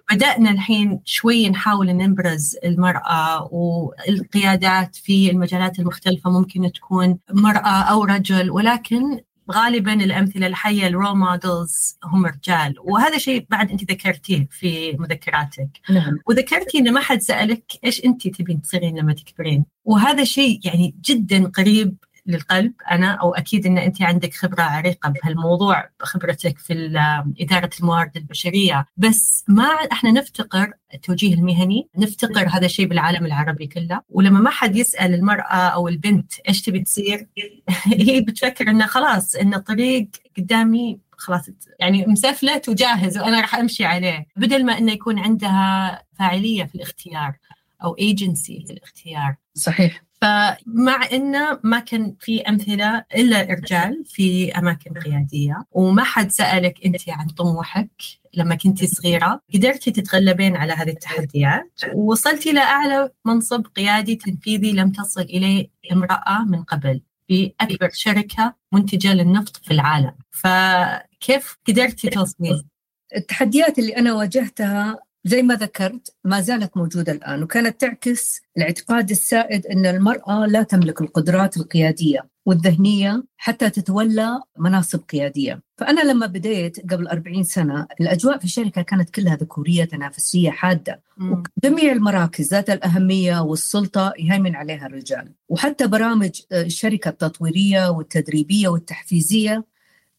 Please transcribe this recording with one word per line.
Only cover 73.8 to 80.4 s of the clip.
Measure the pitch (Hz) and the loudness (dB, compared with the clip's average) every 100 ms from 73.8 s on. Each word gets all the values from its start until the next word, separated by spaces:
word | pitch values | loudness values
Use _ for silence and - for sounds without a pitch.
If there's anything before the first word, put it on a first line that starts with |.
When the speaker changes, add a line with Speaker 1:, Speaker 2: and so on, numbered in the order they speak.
| 220 247 | -2 0
Speaker 2:
أنا | 240 | 0
واجهتها | 220 208 254 240 - 202 202 214 220 - _ 180 | 0 0 -2 -2 -2 -2 -2 -2 -6 -14 _ 0
زي | 247 | 2
ما | 247 233 | 4 2
ذكرت | 208 - 190 247 - - | -2 -4 -4 -6 -14 -8
ما | 185 196 | -2 0
زالت | 185 240 196 185 | 0 -2 -4 -4
موجودة | 165 175 160 | -4 -2 -4
الآن، | 147 - 143 | -6 -6 -6
وكانت | 160 233 233 226 | -4 -2 -2 -2
تعكس | 254 226 240 240 - - - - | -4 -2 -4 -2 -4 -8 -8 -4
الاعتقاد | 160 170 - 233 196 | -2 -4 -2 0 0
السائد | 208 - 226 226 208 - | -2 0 0 0 -4 -2
أن | 190 185 | 0 2
المرأة | 185 196 254 - 208 | 4 2 2 -2 0